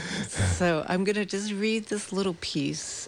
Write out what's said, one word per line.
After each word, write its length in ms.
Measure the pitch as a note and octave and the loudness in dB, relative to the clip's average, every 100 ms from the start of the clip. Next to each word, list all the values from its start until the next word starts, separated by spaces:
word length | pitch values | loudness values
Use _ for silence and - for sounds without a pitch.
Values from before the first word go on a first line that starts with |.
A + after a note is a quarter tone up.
| F3 G3+ G3+ - F#2+ | -2 -4 -4 0 2
So 300 | F2 F3 D#3 - | 4 4 4 2
I'm 160 | F#3 | 2
gonna 220 | G3 G#3 G3 | 2 2 0
just 260 | G3 G#3 | -2 -2
read 340 | G3 A3 A3 G#3+ | 0 2 0 0
this 260 | G#3 - | -4 -2
little 240 | F#3+ G3 E3+ | 0 0 -2
piece 680 | - D3 C#3 D#3 - - | -2 -2 0 -2 -6 -10